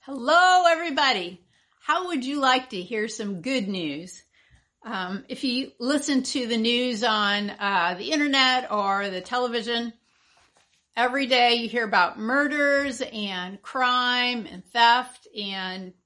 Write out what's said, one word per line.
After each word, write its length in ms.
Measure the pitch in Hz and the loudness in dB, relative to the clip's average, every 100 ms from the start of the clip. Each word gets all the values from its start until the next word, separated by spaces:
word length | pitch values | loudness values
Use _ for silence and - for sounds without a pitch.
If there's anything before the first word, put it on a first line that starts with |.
| - | -10
Hello, 580 | 269 247 339 370 370 349 | -4 4 6 8 8 6
everybody. 720 | 330 339 285 277 214 175 180 _ _ _ _ | 4 0 0 2 0 -4 -12 _ _ _ _
How 240 | - 330 359 | -2 -2 0
would 180 | 320 254 | -4 -4
you 140 | 285 | 0
like 320 | 262 262 262 | 2 2 0
to 100 | 196 | -10
hear 260 | 185 220 214 | -6 -6 -6
some 340 | - 208 185 | -6 -8 -6
good 260 | 202 269 202 | -4 -2 -2
news? 560 | 190 156 143 180 - _ _ _ _ _ _ | -4 -6 -8 -12 -20 _ _ _ _ _ _
Um, 400 | 220 202 180 196 - | -10 -8 -6 -8 -10
if 140 | 262 | -6
you 300 | 269 247 269 _ | -4 -4 -6 _
listen 440 | 247 294 294 269 | -2 0 2 0
to 240 | 262 277 233 | 0 -4 -2
the 100 | 233 | 0
news 460 | 226 240 254 220 | 2 2 0 0
on, 480 | 233 214 208 202 202 | 0 2 0 0 -4
uh, 420 | - 202 196 175 180 | -4 -2 0 0 -2
the 120 | - | -4
internet 600 | 302 294 269 262 254 247 | -2 2 4 4 2 0
or 400 | 208 196 196 202 | -2 0 0 -2
the 100 | 185 | -6
television, 720 | 185 247 247 233 220 233 233 - _ _ _ _ _ _ _ _ _ - | -4 -2 -2 -4 -4 -4 -6 -12 _ _ _ _ _ _ _ _ _ 0
every 320 | 247 269 262 | 0 0 2
day 260 | 254 240 | 4 4
you 160 | 240 233 | 4 0
hear 140 | 233 | -4
about 340 | 220 190 170 - | 0 2 2 0
murders 880 | 220 269 285 294 285 277 277 233 262 | -2 0 0 0 2 2 0 -6 -8
and 480 | 220 202 185 180 196 | -6 -6 -6 -8 -12
crime 840 | - 262 247 247 247 247 247 247 208 | -8 -2 2 2 2 2 0 -2 -8
and 140 | 180 - | -14 -6
theft 640 | 240 233 240 247 - - - | 4 6 6 0 -16 -16 -10
and 540 | 196 190 185 185 185 - | -8 -6 -8 -8 -12 -16